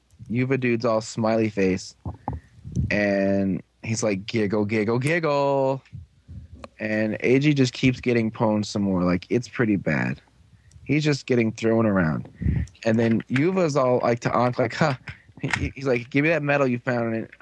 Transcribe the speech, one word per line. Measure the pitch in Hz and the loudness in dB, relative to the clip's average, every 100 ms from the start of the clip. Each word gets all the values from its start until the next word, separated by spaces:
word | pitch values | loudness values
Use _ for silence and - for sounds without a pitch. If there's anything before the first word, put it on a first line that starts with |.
| _ - - | _ -20 -6
Yuba | 117 127 131 | -2 0 0
dude's | 123 117 | 0 0
all | 117 110 | 0 0
smiley | 113 - 110 113 110 | -2 -2 0 2 0
face. | 101 95 95 - - - - - - - - - - - | 0 0 0 -6 -14 -14 -12 -10 -10 -14 -20 -8 -4 -2
And | 104 101 98 98 98 98 90 - _ | 0 2 2 2 0 0 -4 -8 _
he's | 113 110 | -6 -2
like, | 110 98 107 | -2 -2 -4
"Giggle, | 113 101 107 | -2 0 0
giggle, | 101 110 104 120 | 0 0 0 0
giggle." | 139 170 156 143 139 139 135 135 - - - _ - - - - - - | 0 0 0 0 2 2 0 -2 -8 -18 -20 _ -20 -18 -18 -18 -18 -10
And | 107 107 110 - | -4 0 0 0
A | - 131 | 2 4
G | 147 | 4
just | 143 127 | 4 2
keeps | - 127 123 | 2 0 2
getting | 123 120 110 | 0 2 0
pwned | - 113 107 | 0 0 0
some | 104 104 | -2 -2
more. | 98 92 | 0 2
Like, | 90 90 - | 2 0 0
it's | 117 - | -2 -2
pretty | - 110 98 | -2 0 0
bad. | - 71 62 - - _ _ - - - | 0 -2 -2 -6 -12 _ _ -20 -20 -16
He's | - 147 | -4 0
just | 151 143 - | 0 -2 0
getting | 123 113 | 2 2
thrown | 110 113 113 110 | 0 0 2 2
around. | 95 80 65 - - - - - - | 2 2 -2 -6 -6 -2 -2 -4 -4
And | 113 113 | 0 2
then | 113 113 | 2 0
Yuva's | - 123 165 190 170 139 | 0 0 0 0 0 2
all, | 127 123 | 2 2
like, | - 120 | 2 0
to | - | 0
Ankh, | 107 123 123 | 0 0 0
like, | 123 | -2
"Huh." | - 156 131 - - - - | 0 -2 -2 -8 -18 -20 -10
He, | - 95 | -6 -4
he, | 92 135 | -4 -4
he's | 135 | -2
like, | 120 120 | -2 0
"Give | 139 | 0
me | 151 | 2
that | 160 | 2
medal | 143 143 135 | 2 2 2
you | 120 | 0
found." | 127 120 117 | -2 -2 -2
And | 113 - - | -4 -6 -12